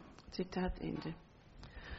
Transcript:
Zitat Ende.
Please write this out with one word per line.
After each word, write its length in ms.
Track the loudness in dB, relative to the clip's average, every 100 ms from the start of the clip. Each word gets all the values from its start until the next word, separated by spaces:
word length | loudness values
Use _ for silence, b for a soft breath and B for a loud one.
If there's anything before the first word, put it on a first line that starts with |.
| -16 -14 -6
Zitat 500 | 0 2 4 4 4
Ende. 320 | 2 2 0 -2 -8 -18 -16 -12 B B B